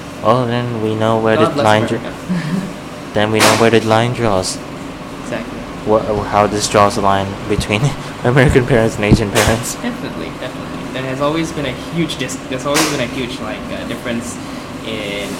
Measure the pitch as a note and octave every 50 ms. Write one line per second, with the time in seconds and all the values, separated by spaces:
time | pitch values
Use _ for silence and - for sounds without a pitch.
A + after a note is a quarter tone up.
0 | - - - - - G#2+ A#2 B2+ B2 A#2 A#2+ A#2+ A#2+ A#2+ A#2 A2 G#2+ A2 A2 A2
1 | A2 A2+ A2+ A2 A2 A2 A2 D#3 D#3+ E3 D3+ C#3+ B2 G#2+ G#2+ G#2+ A#2 A2+ A#2 A2+
2 | - - - - - - F3+ E3+ D3 D3+ F3+ F#3+ - - - - - - - -
3 | - - - G#2+ G#2+ G#2+ A2 G#2+ G#2 G#2+ G#2+ A2 A2+ A2+ A#2 A2 G#2+ A2 A2 A2+
4 | A#2 A#2+ B2 A#2 A#2+ A2 G2 F#2 F#2 - - - - - - - - - - -
5 | - - - - - - B2+ A2+ - - - - - - - - - G#2 G#2+ A2
6 | - G#2+ G#2+ G#2 G2+ F#2 G#2+ G2+ G#2 G2 G#2 G#2 G#2 - - G#2+ G2+ G2+ - G#2+
7 | G2 G2 G2 G2 G2 G2 G2 - - - G#2 G2 - - G#2+ G#2+ D3 C#3 - -
8 | - - - - - B2 B2 C#3 B2 - - C3+ A#2+ A#2 C#3 A2+ A2+ A2+ - -
9 | G#2 G#2 G#2 A2 A2 G2+ F#2 - - A2 A2+ A2+ B2+ - - - - B3 A#3+ -
10 | C#3 A#2+ - D#2+ E2 E2+ - - B2+ B2+ - - - - - - - - B2 B2+
11 | C3 C3 C3 C3+ C#3+ D3 D#3 E3 E3 D#3+ - - - C3 - - - - D#3 E3+
12 | E3 C#3+ - - B2+ B2+ - - - - C3 B2+ C3 C#3+ D3 D#3 D#3+ D3+ D3 C3+
13 | A#2+ A#2 C3 C3+ B2+ A2+ - - A2 G#2+ G#2 G2 - - G2 G2 F#2 G#2 A#2 A#2
14 | - B2 A#2 A#2 A#2 - - - - - - - - - - - - A2+ A2 G#2+
15 | G#2 G2+ G2+ G2+ G2+ G2 G2 -